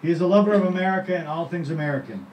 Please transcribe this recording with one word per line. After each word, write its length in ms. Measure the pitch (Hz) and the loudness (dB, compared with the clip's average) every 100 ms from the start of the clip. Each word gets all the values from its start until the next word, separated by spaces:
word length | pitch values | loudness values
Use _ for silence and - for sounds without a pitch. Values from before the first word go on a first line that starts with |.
He 100 | 160 | 0
is 120 | 165 | 0
a 40 | 180 | 4
lover 280 | 202 208 | 4 6
of 100 | 202 | 4
America 500 | 185 180 185 190 185 | 2 0 0 -2 -2
and 140 | 180 151 | -4 -4
all 180 | 160 165 | -6 -6
things 220 | 175 147 | -6 -4
American, 580 | 160 147 139 135 - - | -4 -2 -4 -6 -12 -14